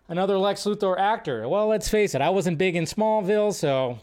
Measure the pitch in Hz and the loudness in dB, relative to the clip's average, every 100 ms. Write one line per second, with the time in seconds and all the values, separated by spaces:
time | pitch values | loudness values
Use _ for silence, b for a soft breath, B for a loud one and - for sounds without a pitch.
0 | - 170 196 190 202 196 202 208 196 185 | -8 -2 0 2 0 0 -4 0 0 2
1 | 196 220 160 117 117 196 214 214 - 214 | 0 0 -2 -4 -2 0 2 0 0 2
2 | 202 131 147 190 180 156 185 170 160 - | 2 2 2 2 0 0 0 0 -2 -2
3 | 220 220 185 214 208 - 151 131 127 117 | 0 0 0 0 0 0 0 0 -2 -6